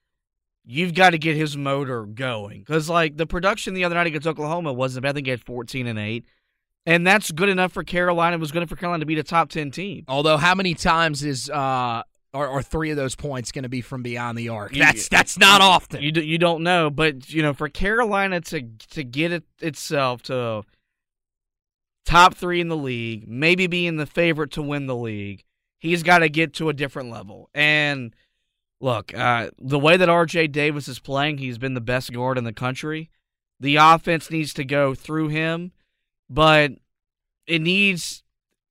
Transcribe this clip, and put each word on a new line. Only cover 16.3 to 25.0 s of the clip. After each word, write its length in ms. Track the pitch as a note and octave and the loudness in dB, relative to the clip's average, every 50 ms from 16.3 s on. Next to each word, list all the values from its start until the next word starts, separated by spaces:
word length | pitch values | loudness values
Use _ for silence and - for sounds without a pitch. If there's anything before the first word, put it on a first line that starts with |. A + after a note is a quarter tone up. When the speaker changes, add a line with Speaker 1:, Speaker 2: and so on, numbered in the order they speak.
| D#3+ E3+ | 0 2
Speaker 1:
don't 240 | E3+ E3+ E3+ D#3 E3 | 2 2 2 0 0
know, 280 | F3 F3+ F3 D#3+ D3 | 2 2 2 2 0
but, 400 | C#3+ C3 D#3+ D#3+ C#3+ C3 C3 - | 0 0 0 0 0 -4 -10 -6
you 120 | D3 D#3+ D#3 | -4 0 0
know, 120 | D3 C#3 | 0 0
for 140 | - D#3 D3 | -2 -6 -8
Carolina 720 | - - F#3 G3 A3 A#3 B3 G#3+ G#3 G3 G3 G3 F#3 F3 D#3+ | -4 -2 -2 0 2 2 0 2 2 0 0 0 -2 -4 -6
to, 200 | - - D#3 B2 A2+ A2 G#2+ - _ | -6 -8 -8 -10 -10 -16 -20 -20 _
to 120 | - E3 C#3+ | -12 -10 -10
get 280 | B2 A#2+ C#3+ D#3+ E3+ F3 | -8 -4 -2 -2 -2 -2
it, 120 | E3 - _ _ _ | -4 -8 _ _ _
itself 640 | - E3 C#3+ - - - D#3+ C#3+ C3+ B2+ B2 A2+ - | -8 -8 -8 -8 -10 -4 -2 -2 0 -2 -2 -6 -8
to 400 | - C3+ B2+ B2 A#2 A2 G#2+ G#2 - _ _ _ _ _ _ _ _ _ _ _ _ _ _ _ _ _ _ _ _ _ _ _ _ _ _ _ | -6 -4 -4 -4 -4 -6 -6 -8 -12 _ _ _ _ _ _ _ _ _ _ _ _ _ _ _ _ _ _ _ _ _ _ _ _ _ _ _
top 280 | - - E3+ F3+ F#3 - | 4 8 8 8 8 6
three 260 | - F#3+ F3 F3 F3 | 4 -2 -2 -2 0
in 80 | F3 E3 | -2 -2
the 80 | E3 | -4
league, 520 | D#3 C#3+ C3 B2 A#2 A#2 A2+ A2+ G#2+ G#2+ - | -4 -4 -4 -4 -4 -4 -6 -6 -8 -10 -12
maybe 380 | A2+ B2 D3 E3 F3+ F3+ F#3+ | -6 0 2 2 4 4 2
being 300 | F3 E3+ F3 F3 E3+ E3 | 0 0 -2 -2 -2 -2
the 100 | D#3 D3 | -4 -6
favorite 440 | - - F3 E3+ E3+ D#3+ D3 D#3 C3+ - | -6 -2 0 0 0 0 0 -4 -6 -6
to 100 | E3 D3+ | -8 -6
win 240 | C#3+ D3 C#3+ C#3 | -6 -6 -6 -4
the 100 | C3 B2+ | -6 -6
league, 480 | A#2+ | -6